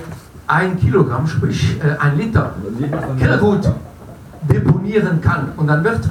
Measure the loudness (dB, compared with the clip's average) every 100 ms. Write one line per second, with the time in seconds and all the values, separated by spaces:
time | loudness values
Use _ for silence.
0 | -4 -14 -18 -20 -4 0 0 2 2 4
1 | 2 0 -2 0 -2 0 0 2 -2 2
2 | 0 0 2 0 0 -6 -8 -4 -4 -4
3 | -4 0 2 4 2 2 0 -2 -8 -18
4 | -20 -20 -20 -10 0 2 2 2 2 0
5 | 2 2 0 0 -4 -2 0 2 2 0
6 | -2